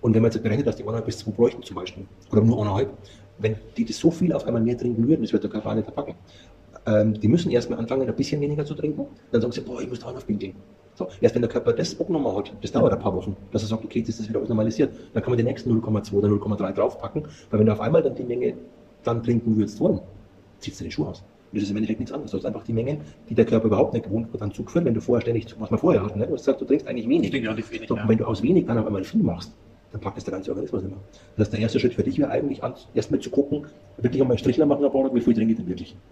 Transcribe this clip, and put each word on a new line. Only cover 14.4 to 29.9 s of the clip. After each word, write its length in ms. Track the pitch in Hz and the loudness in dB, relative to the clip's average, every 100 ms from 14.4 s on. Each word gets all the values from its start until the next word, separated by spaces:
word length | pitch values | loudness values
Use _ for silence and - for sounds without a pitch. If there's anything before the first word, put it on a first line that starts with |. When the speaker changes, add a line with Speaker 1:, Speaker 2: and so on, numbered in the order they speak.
| - | 0
Speaker 1:
normalisiert“, 420 | 110 110 - 147 - - | 0 0 0 -2 -2 -8
dann 100 | 113 | -6
kann 80 | 117 | 0
man 60 | 120 | 2
die 60 | 117 | 2
nächsten 240 | 135 131 | 0 0
null 100 | 113 | 0
Komma 220 | 113 104 | 2 -2
zwei 140 | - 101 | 0 2
oder 100 | 101 | 4
null 120 | 101 | 2
Komma 160 | 107 101 | 2 -2
drei 140 | 95 | -2
draufpacken, 500 | - - - - - - - - | 0 0 0 -6 -6 -8 -14 -2
weil 100 | 107 | 4
wenn 60 | 107 | 4
du 40 | |
auf 80 | 104 | 4
einmal 240 | - 165 | 4 4
dann 100 | 131 - | 4 -2
die 80 | |
Menge 300 | 120 120 110 - - - - - | -4 -2 -2 -2 -14 -20 -20 -8
dann 200 | - 117 | -2 -2
trinken 320 | 117 117 113 107 | 2 2 4 2
würdest 240 | 101 - | 2 2
wollen, 220 | 180 - - - - - - - | 2 2 -2 -20 -20 -20 -20 -14
ziehst 200 | - - | -14 -10
du 20 | |
die 80 | 85 | -10
Schuhe 160 | - 78 | -6 -6
aus. 140 | 92 | -6
Und 360 | - _ - 104 | -16 _ -8 -4
das 60 | |
ist 80 | 101 | -2
im 60 | 104 | -2
Endeffekt 240 | 107 110 | -2 -4
nichts 100 | 123 | -6
anderes. 180 | 143 - | -8 -6
Du 60 | - | -6
hast 80 | - | -4
einfach 180 | 107 | -8
die 100 | - | -4
Mengen, 260 | 113 123 151 - - - | -4 -2 -4 -8 -18 -4
die 40 | 113 | 2
der 100 | 113 | 4
Körper 220 | 113 110 | 4 4
überhaupt 260 | 104 92 | 4 2
nicht 120 | 117 104 | 0 -2
gewohnt 260 | 107 113 | -4 -4
war, 60 | - | -6
dann 120 | 101 | -6
zugeführt, 340 | - - 170 165 | -6 -2 0 2
wenn 80 | |
du 80 | 113 | 0
vorher 200 | - 120 | 2 2
ständig, 260 | 117 117 - - | 2 -2 -4 -10
was 140 | 107 | -2
wir 60 | 113 | 2
vorher 260 | 160 127 | 4 4
hatten, 160 | 98 104 | 2 -2
ne? 80 | - | -2
Du 60 | |
hast 80 | 143 | 0
gesagt, 200 | - 135 | 0 0
du 40 | - | 2
trinkst 200 | 151 - | 0 0
eigentlich 200 | 123 113 | -4 0
wenig. 180 | 160 104 | 2 2
Speaker 2:
Ich 60 | |
trinke 160 | 135 113 | 0 -2
relativ 240 | 110 110 | -4 -6
wenig, 160 | 110 - | -8 -4
Speaker 1:
So, 80 | 117 | -2
Speaker 2:
ja. 120 | 104 | 2
Speaker 1:
wenn 100 | 113 | 2
du 80 | - | 2
aus 180 | 107 | 0
wenig 220 | 120 180 139 | 4 4 4
dann 100 | 117 | 0
auf 80 | 104 | 0
einmal 180 | 98 92 | -2 0
viel 180 | 214 | 2
machst, 300 | 156 87 - - - - _ | 2 0 -10 -18 -20 -20 _